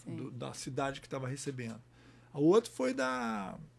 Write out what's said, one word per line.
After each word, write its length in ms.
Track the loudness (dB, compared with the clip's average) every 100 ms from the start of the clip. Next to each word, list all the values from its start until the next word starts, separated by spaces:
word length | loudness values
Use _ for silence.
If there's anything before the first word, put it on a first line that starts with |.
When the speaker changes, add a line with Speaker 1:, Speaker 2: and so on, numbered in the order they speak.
Speaker 1:
sim. 100 | -10
Speaker 2:
Do, 160 | -8 -6
da 240 | -6 -8
cidade 460 | -6 -6 0 0 -2
que 80 | -6
tava 180 | -6 -4
recebendo. 540 | -4 -6 -6 -6 -8 -14 -20 -20 -20 -12
O 80 | 4
outro 280 | 8 8 6
foi 240 | 0 0
da 640 | 2 0 0 0 -2 -4 -8 -14